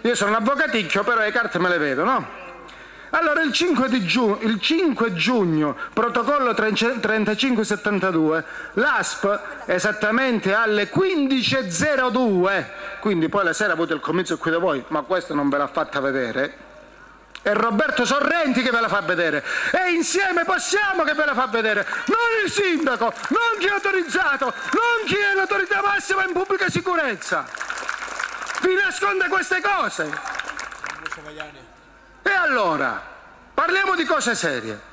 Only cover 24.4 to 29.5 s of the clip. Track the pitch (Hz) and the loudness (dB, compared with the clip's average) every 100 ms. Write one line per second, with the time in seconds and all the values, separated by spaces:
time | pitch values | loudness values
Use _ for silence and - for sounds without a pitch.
24.4 | 262 - - 403 466 466 392 392 403 392 | -2 -4 -2 2 2 2 0 0 2 2
25.4 | 381 403 381 392 403 403 - 381 381 349 | 2 0 0 0 2 0 0 0 0 0
26.4 | 381 381 370 349 349 349 285 202 - 165 | 0 0 0 -2 0 0 0 -4 -2 -4
27.4 | 131 - - - - - - - - - | -4 -10 -8 -8 -8 -8 -8 -8 -8 -8
28.4 | - - 370 370 392 370 403 381 359 381 | -8 0 2 4 2 0 0 2 2 0
29.4 | - | 0